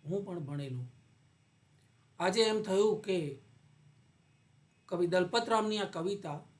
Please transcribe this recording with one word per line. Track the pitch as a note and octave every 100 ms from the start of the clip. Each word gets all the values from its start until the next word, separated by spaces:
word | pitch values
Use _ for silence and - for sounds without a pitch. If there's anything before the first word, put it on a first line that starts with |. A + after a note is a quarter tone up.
| D3
હું | G3 G3+
પણ | F3
ભણેલો. | C3+ C#3+ C#3 B2+ B2 - _ _ _ _ _ _ _ _ _ _ _ _
આજે | F#3 G3+
એમ | A3 G#3+
થયું | F#3+ F#3+ G#3+ -
કે | - F#3 D3 - - - _ _ - _ _ _ _ _ _ _ _ _ -
કવિ | F3 F3
દલપતરામની | F#3 F3+ A#3 A#3 A3 G#3+ G#3+
આ | G3
કવિતા | E3 F3 G3+ D#3+ D3 -